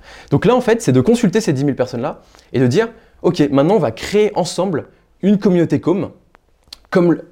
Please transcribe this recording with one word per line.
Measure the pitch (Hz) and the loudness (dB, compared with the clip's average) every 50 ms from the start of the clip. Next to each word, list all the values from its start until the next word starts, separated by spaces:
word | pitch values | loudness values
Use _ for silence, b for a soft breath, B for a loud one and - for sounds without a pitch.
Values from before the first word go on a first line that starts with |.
| B B B B B B 147 | B B B B B B -2
Donc | - - | 0 2
là, | 190 247 | 2 2
en | 254 | 2
fait, | 247 - 226 233 - | 2 0 0 0 0
c'est | - | 0
de | 131 127 | 2 2
consulter | 123 214 240 233 - 185 160 190 | 4 2 2 2 2 0 0 0
ces | - - 147 | 0 0 -2
dix | 127 143 | -2 -2
mille | 147 127 | -4 -2
personnes-là | 123 123 - - 117 123 156 202 - b b b b b b - | -2 -4 -4 -4 -8 -8 -8 -10 -12 b b b b b b -2
et | 117 | 0
de | 131 | 0
dire, « | 123 120 190 226 233 b b b b b b - | 2 2 0 0 -2 b b b b b b -4
OK, | 180 180 - 147 143 135 | -2 0 0 0 2 2
maintenant, | 135 139 165 208 | 2 2 2 2
on | 220 | 0
va | 151 117 - | 0 -2 -4
créer | - - - - 208 214 202 - | -8 -10 -4 0 0 0 0 0
ensemble | - 180 - - - 180 202 170 123 98 b b b b b _ _ - | -4 -6 -6 -4 -4 -4 -4 -4 -6 -8 b b b b b _ _ 0
une | 190 208 196 | 0 0 2
communauté | - 208 180 175 165 160 156 131 | 2 2 2 2 2 2 0 -2
Com, | - 147 175 202 139 - - _ _ _ _ _ _ _ _ _ _ _ - - _ _ | 0 -2 -2 -2 -4 -8 -10 _ _ _ _ _ _ _ _ _ _ _ -20 -20 _ _
comme | - 185 175 175 156 | 0 2 2 2 0
l-, | - - - | 0 -4 -14